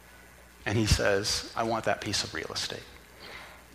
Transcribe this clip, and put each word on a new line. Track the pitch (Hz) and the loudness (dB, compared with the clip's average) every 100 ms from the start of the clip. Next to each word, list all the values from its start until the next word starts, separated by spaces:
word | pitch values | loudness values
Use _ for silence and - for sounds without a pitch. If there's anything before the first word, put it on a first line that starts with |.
| - - - - - - - | -20 -20 -20 -20 -20 -10 0
And | 107 | 2
he | 107 | 4
says, | - 110 98 104 - - - | 4 6 4 2 -2 -2 -2
"I | |
want | 117 113 107 | 0 2 2
that | 101 | 0
piece | 107 95 | 0 -2
of | - | -2
real | 78 - | -4 -6
estate," | - - - - - - - - - - - - | -4 -4 -6 -10 -18 -20 -20 -16 -14 -16 -18 -20